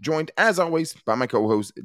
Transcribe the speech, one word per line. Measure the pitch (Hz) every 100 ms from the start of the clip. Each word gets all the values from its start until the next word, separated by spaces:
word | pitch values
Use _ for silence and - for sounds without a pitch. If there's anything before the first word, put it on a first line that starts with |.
joined, | 101 156 160 -
as | 220 185
always, | 170 160 165 - -
by | 113
my | 127
co-host, | 120 107 107 104 -